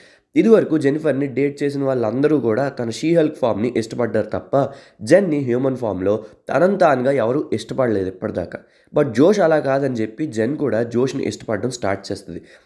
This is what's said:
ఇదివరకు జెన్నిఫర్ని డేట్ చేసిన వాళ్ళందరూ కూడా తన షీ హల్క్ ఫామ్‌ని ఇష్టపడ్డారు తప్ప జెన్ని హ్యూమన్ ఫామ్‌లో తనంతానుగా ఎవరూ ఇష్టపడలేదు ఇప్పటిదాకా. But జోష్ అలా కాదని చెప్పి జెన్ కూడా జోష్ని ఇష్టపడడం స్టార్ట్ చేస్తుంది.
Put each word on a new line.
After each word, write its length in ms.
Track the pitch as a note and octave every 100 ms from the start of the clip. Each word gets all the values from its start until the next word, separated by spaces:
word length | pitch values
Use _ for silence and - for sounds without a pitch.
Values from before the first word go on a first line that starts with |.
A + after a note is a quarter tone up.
| - _ _ D3+
ఇదివరకు 420 | G3+ G#3+ D3 D#3
జెన్నిఫర్ని 500 | C3+ D3+ D#3 C3+ C#3
డేట్ 360 | B2 C#3+ C#3
చేసిన 200 | C#3+ C#3
వాళ్ళందరూ 560 | C3+ C3 A2 A#2+ D3 D3+
కూడా 300 | A#2 A2 C#3
తన 200 | - A#2
షీ 260 | A2 D#3 E3+
హల్క్ 200 | D#3 D#3
ఫామ్‌ని 380 | A#2+ G2 A#2+ A#2
ఇష్టపడ్డారు 480 | A2 B2+ A#2 G#2+ -
తప్ప 280 | F#2+ - C#3 C3+ - - -
జెన్ని 380 | G#2+ F3 F#3 D3
హ్యూమన్ 380 | B2+ A#2+ C3+ B2+
ఫామ్‌లో 360 | A#2 F#2 F#2+ G2+ - -
తనంతానుగా 680 | - C3+ F3+ G3+ E3+ C3 B2
ఎవరూ 380 | C#3 A2+ C#3+ -
ఇష్టపడలేదు 540 | G#2+ - C3 B2 G2+ F#2+
ఇప్పటిదాకా. 520 | F#2+ G#2+ G2 E2+ - - _ _
But 180 | - C#3+
జోష్ 280 | A2 D#3+ G#3
అలా 200 | E3 D#3
కాదని 360 | C3+ C3+ C#3 A#2+
చెప్పి 320 | G#2+ - D#3
జెన్ 300 | A2 A2+ D3
కూడా 260 | C#3+ G#2+
జోష్ని 440 | A#2 A2+ C3+ C#3 -
ఇష్టపడడం 420 | - - G#2 A#2
స్టార్ట్ 420 | A#2 G2 G2 -
చేస్తుంది. 300 | G2 - E2+ - -